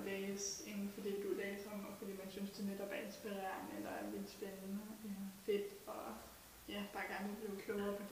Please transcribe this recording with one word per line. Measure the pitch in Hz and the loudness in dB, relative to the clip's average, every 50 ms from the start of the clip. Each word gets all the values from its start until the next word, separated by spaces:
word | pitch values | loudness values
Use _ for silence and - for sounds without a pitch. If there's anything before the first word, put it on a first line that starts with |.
at | 196 202 196 | 2 2 2
læse | 196 196 196 196 196 - - - - - 214 | 2 2 2 2 2 2 0 0 -2 -2 -2
inden | 208 202 202 202 - | 0 0 0 0 0
for | - 196 | 0 2
det, | 202 196 202 202 | 2 2 4 4
du | 196 175 - 196 | 4 4 4 4
læser | 196 202 202 202 214 208 | 2 0 0 -2 -2 -2
om, | 202 196 - | -2 -2 -4
og | 202 - | -4 -4
fordi | - 196 190 190 190 | -2 -2 -2 -2 -4
man | 190 - | -4 -2
synes, | 202 196 196 - | -2 -2 -2 0
det | - 202 196 | 0 2 2
netop | 196 196 196 - - | 2 2 0 0 0
er | - - 196 | 0 0 -2
inspirerende | - - - 208 202 196 190 190 190 - - - - - | -4 -4 -2 0 0 2 2 2 0 0 -2 -2 -2 -2
eller | - - - - | 0 0 0 0
er | 208 202 208 | 0 0 0
vildt | 196 196 - - | 0 -2 -2 -4
spændende, | - 214 196 190 190 190 190 196 202 214 214 220 220 226 | -4 -4 -2 -2 -2 -2 0 0 0 0 -2 -4 -4 -4
øh, | 202 196 190 196 196 - - - | -2 -2 -2 -2 -2 -4 0 4
fedt, | 220 202 202 202 - - - - - - | 6 6 6 4 2 -2 -6 -6 -4 -4
og | - - - 220 226 - - - - - - - - - - 202 | -2 -2 -2 -4 -4 -6 -10 -12 -14 -14 -14 -14 -10 -6 -4 -2
ja, | 208 196 202 - | 0 0 0 0
bare | 196 196 196 190 | 0 0 0 0
gerne | 190 196 202 | 0 2 0
vil | 202 220 | 0 0
blive | 220 202 196 190 - | 0 0 -2 0 0
klogere | - 208 202 202 202 202 202 | 2 2 4 4 4 4 2
på | 202 - | 0 0